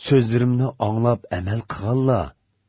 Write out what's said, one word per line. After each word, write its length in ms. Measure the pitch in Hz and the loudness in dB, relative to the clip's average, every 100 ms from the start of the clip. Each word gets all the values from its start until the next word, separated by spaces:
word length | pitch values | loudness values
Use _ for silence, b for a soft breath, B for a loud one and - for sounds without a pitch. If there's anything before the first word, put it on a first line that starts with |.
сүзләремне 720 | - 139 113 120 123 123 131 | 2 2 4 0 2 0 -2
аңлап 540 | - 107 110 120 117 - | -2 -2 0 0 0 -4
әмәл 340 | 87 92 113 | -6 -4 -6
кылганлар 720 | - - 101 131 131 113 71 _ _ _ | -6 -8 -2 0 2 0 -2 _ _ _